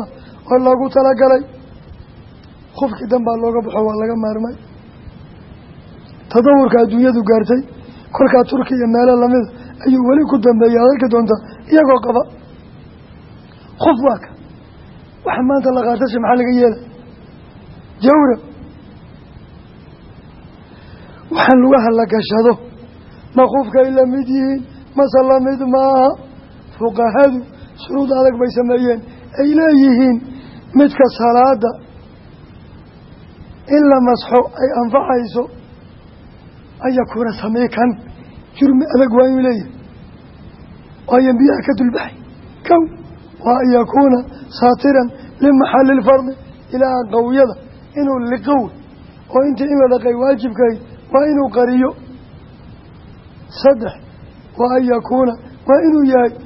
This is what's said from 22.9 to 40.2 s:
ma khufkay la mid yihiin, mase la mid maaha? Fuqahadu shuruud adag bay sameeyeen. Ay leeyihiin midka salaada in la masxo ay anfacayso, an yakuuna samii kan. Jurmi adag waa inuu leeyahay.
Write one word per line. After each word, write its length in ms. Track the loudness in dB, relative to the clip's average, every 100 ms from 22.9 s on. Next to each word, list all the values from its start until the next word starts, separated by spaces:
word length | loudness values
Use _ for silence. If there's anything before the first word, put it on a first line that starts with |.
| -20 -20 -20 -6
ma 120 | 0 2
khufkay 420 | 0 -2 0 2
la 140 | 2 0
mid 220 | -2 -4
yihiin, 340 | -2 -2 -4 -10 -20 -8
mase 280 | -2 0 2
la 160 | 2 2
mid 200 | 0 -4
maaha? 480 | -2 0 2 2 2 0 -12 -20 -20 -20 -20
Fuqahadu 680 | -8 -6 -2 -2 2 2 0 -10 -20 -20 -20
shuruud 340 | -8 -6 -2
adag 240 | 0 0 0
bay 120 | -4
sameeyeen. 500 | -2 -2 0 0 -2 -8 -20 -14
Ay 180 | -4 0
leeyihiin 680 | 2 4 4 4 4 2 0 -6 -18 -20 -20 -2
midka 340 | 2 2 4 0
salaada 640 | 2 0 2 2 2 -2 -6 -18 -20 -20 -20 -20 -20 -20 -20 -20 -20 -20 -20 -20 -20 -20 -20 -20 -20
in 200 | -2 0 2
la 120 | 2
masxo 400 | 2 -2 0 0 0
ay 180 | -4 -4 -2
anfacayso, 680 | -2 -2 -2 -4 -4 -8 -8 -14 -20 -20 -20 -20 -20 -20 -20 -20 -20 -20 -20 -8
an 160 | -4
yakuuna 400 | -2 -4 -4 -6
samii 360 | -6 -6 -2 -2
kan. 200 | 0 -2 -2 -12 -20 -20 -20 -20
Jurmi 340 | -2 2 2 2
adag 260 | 2 2
waa 140 | 2 2
inuu 140 | 2
leeyahay. 300 | -2 -4 -8 -18 -20 -20 -20 -20